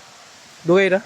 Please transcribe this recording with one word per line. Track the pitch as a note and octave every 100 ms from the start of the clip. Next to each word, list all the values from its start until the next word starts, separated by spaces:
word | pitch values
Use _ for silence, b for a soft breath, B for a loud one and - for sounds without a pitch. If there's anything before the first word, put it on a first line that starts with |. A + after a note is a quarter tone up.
| - - - - - - D#3+
Dugay | F#3 F#3+
na. | F#3